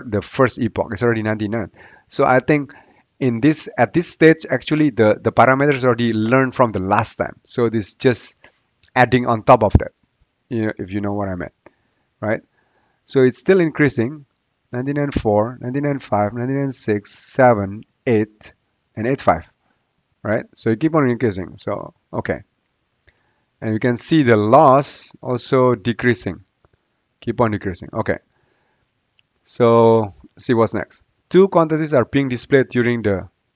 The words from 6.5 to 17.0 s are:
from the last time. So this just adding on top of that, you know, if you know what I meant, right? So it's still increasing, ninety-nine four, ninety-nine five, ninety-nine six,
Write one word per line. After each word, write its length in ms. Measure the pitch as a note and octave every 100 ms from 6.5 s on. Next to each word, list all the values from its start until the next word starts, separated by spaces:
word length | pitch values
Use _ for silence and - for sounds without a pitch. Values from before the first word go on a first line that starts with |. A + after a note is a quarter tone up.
| -
from 160 | A#2+
the 100 | G2+
last 340 | F#2+ G2+ G#2+ -
time. 240 | C#2 -
So 260 | - - A#2
this 260 | A2+ G2 -
just 420 | C3 A#2+ - - _ _ _ _ _ B2+
adding 320 | B2 B2+ B2
on 160 | A2+
top 200 | G2+ B2
of 100 | G#2+
that, 180 | - - - _ _ _ _ -
you 160 | A#2 A2
know, 80 | -
if 140 | F#2
you 80 | G2+
know 140 | G2+
what 160 | G2+ G2
I 60 | F#2
meant, 180 | D#2+ - - _ _ _ _ _
right? 220 | G#2+ A2 - _ _ _ _ _ -
So 160 | C3+
it's 160 | B2+ -
still 220 | - F#3+
increasing, 640 | E3 C3+ D3 A#2+ A2+ D3+ C#3 _ _ _ _
ninety-nine 400 | B2 C3+ D3 C#3+
four, 460 | - A2+ G#2 A2 B2
ninety-nine 380 | A#2+ C3+ C#3+ C#3
five, 340 | - G#2 G#2
ninety-nine 360 | A#2 B2 C#3 C#3
six, 420 | B2+ - G#2